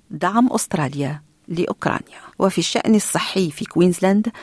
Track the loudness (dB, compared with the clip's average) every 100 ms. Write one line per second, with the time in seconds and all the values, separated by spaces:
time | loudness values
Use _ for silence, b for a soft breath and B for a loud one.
0 | -10 -6 -2 2 2 2 -2 -2 -2 -2
1 | -4 -6 _ _ -8 -4 -4 -2 -2 -2
2 | -6 B B -2 0 0 -2 0 2 2
3 | 2 -2 -2 -2 -2 -4 -4 2 4 4
4 | 2 2 0 B